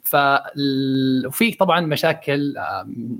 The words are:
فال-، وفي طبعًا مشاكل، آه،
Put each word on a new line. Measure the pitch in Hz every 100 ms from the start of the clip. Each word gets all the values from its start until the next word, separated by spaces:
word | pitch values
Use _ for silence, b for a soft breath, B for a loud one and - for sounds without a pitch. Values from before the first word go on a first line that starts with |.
فال-، | - 147 139 139 - 143 139 135 135 135 131 131 127
وفي | - 226
طبعًا | - 185 170
مشاكل، | 160 147 160 156 - 143 143 -
آه، | 76 95 101 - 117 123